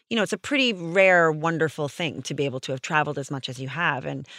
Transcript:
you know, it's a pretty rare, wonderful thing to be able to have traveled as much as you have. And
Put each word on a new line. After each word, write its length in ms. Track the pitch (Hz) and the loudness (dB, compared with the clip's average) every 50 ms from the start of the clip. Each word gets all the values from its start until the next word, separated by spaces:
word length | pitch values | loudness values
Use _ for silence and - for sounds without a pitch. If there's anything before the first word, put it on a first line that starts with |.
| _ _ | _ _
you 80 | 233 | -2
know, 60 | 226 196 | 0 0
it's 100 | - 220 | 0 -2
a 60 | 190 | -6
pretty 340 | - - 285 269 262 240 208 | -4 -2 0 2 2 2 0
rare, 580 | 180 170 165 170 196 190 185 180 175 165 160 | -2 -4 0 4 6 6 8 8 8 6 6
wonderful 580 | 156 156 156 165 165 151 160 151 - - 147 139 | 4 2 0 -2 0 2 0 0 0 -2 -4 -6
thing 340 | - - 175 147 90 131 127 | -4 -4 -6 -6 -6 -6 -8
to 100 | - 143 | -8 -4
be 140 | 139 139 | -2 -2
able 140 | 139 123 131 | -2 -4 -6
to 120 | - - 135 | -6 -6 -6
have 80 | 135 | -6
traveled 380 | - - 170 151 147 147 143 147 | -4 -2 0 0 0 0 -2 -6
as 120 | 135 - | -6 -6
much 180 | 147 135 - - | -8 -8 -8 -10
as 80 | 123 127 | -10 -10
you 80 | 135 131 | -10 -8
have. 380 | 131 160 175 160 143 127 - | -6 -2 0 0 0 0 -4
And 200 | 147 143 135 - - - | -6 -8 -8 -10 -12 -16